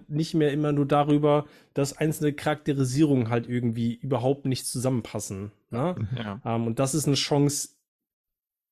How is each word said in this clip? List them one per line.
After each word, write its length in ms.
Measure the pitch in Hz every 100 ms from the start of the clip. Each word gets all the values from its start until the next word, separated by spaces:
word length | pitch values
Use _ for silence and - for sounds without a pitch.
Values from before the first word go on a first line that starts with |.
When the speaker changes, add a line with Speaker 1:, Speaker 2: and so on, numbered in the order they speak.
| -
Speaker 1:
nicht 260 | 147 160
mehr 180 | 165 147
immer 180 | 143 147
nur 140 | 143 143
darüber, 580 | 147 147 147 147 147 147 - _
dass 240 | - 139 -
einzelne 340 | 156 151 151
Charakterisierungen 960 | 143 151 151 160 139 131 131 156 135 113
halt 200 | 120 120
irgendwie 460 | 123 120 113 117 113
überhaupt 500 | 131 127 127 139 135
nicht 200 | 127 -
zusammenpassen, 840 | 131 127 127 - 110 - 98 104 - _
ne? 260 | 120 165 170 101 123
Speaker 2:
Ja. 260 | 107 98 117
Speaker 1:
Ähm, 220 | 117 117
und 120 | 113
das 160 | 135 156
ist 100 | 139
eine 100 | 135
Chance, 540 | - 143 143 - - _ _ _ _ _ _ _ _ _ _